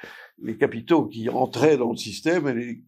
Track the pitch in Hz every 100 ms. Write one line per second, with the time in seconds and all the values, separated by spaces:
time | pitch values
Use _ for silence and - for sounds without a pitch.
0 | - - - - 120 110 113 113 117 160
1 | - 113 113 127 127 113 151 139 117 117
2 | 110 98 156 175 143 120 120 -